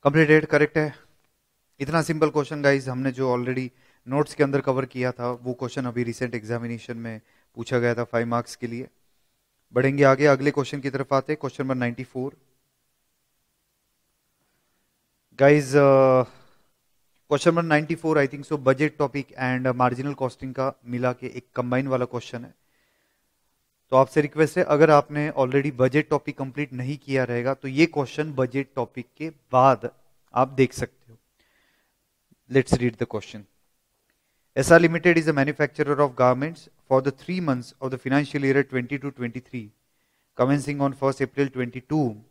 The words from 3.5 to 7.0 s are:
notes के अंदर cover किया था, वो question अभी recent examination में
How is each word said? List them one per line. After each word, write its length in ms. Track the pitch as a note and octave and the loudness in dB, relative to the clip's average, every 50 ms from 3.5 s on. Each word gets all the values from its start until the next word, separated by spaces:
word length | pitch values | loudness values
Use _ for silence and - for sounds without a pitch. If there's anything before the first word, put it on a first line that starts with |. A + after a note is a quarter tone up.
| B2+ C3 C3 B2 _ _ _ _ _ _ _ - | -4 -4 -6 -8 _ _ _ _ _ _ _ -6
notes 260 | C3 C#3+ D3 - - | -2 -2 -2 -2 0
के 80 | - D3 | -2 0
अंदर 180 | C#3 C#3 C#3+ | 0 0 -2
cover 240 | C3 - C3 B2+ C3 | 0 0 -2 -2 -4
किया 280 | B2+ - B2+ B2 B2+ B2 | -6 -6 -4 -4 -4 -4
था, 180 | - A#2+ B2 | -4 -6 -6
वो 240 | B2 A#2+ B2 B2+ B2 | -6 -6 -8 -10 -8
question 300 | B2 C3 A#2+ - D3 B2+ | -8 -8 -8 -8 -8 -8
अभी 180 | B2 A2+ A#2+ B2 | -6 -4 -4 -4
recent 320 | A#2 A#2 - C3 A#2+ A#2 | -4 -4 -6 -6 -6 -6
examination 600 | A#2+ G#2+ G#2+ A#2+ A#2+ A#2 A#2 A#2 A2+ - - A#2+ | -8 -8 -6 -6 -6 -6 -8 -10 -12 -10 -12 -12
में 240 | A#2 | -10